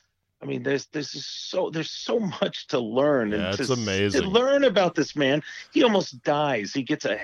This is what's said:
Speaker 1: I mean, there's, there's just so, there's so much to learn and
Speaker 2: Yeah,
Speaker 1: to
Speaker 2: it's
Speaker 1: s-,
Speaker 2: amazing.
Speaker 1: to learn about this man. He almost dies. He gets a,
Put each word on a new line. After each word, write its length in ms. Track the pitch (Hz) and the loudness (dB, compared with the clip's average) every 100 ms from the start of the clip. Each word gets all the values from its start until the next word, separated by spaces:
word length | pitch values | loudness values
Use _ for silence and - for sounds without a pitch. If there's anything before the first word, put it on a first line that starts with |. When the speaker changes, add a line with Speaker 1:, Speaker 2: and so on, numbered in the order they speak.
| _ _ _ _ | _ _ _ _
Speaker 1:
I 60 | 139 | -8
mean, 160 | 131 | -6
there's, 240 | 127 139 - | -2 -4 -4
there's 260 | 156 139 | -10 -8
just 360 | 147 - - - | -10 -12 -12 -8
so, 220 | 185 180 | -4 -4
there's 180 | 160 156 | -4 -8
so 300 | - - 233 | -8 -2 -2
much 480 | 202 - - - - | -2 -4 -4 -6 -4
to 120 | 135 | -2
learn 540 | 113 120 147 139 107 | 0 2 2 2 2
and 80 | 104 | 0
Speaker 2:
Yeah, 100 | 90 | -2
Speaker 1:
to 80 | 101 | -2
Speaker 2:
it's 80 | 127 | 0
Speaker 1:
s-, 60 | 123 | 0
Speaker 2:
amazing. 440 | 104 95 101 95 | 0 2 2 2
Speaker 1:
to 60 | 190 | 2
learn 360 | 220 262 277 269 | 2 4 4 4
about 280 | 202 180 | 4 2
this 220 | - 139 151 | 2 -2 0
man. 260 | 135 151 - - - | 2 2 -2 -14 -2
He 80 | 311 | 4
almost 400 | 247 196 - 127 | 4 4 0 -4
dies. 500 | 160 147 147 120 98 | 0 2 2 0 -2
He 100 | 139 | -4
gets 220 | 123 151 127 | -2 -2 -2
a, 100 | 104 | -4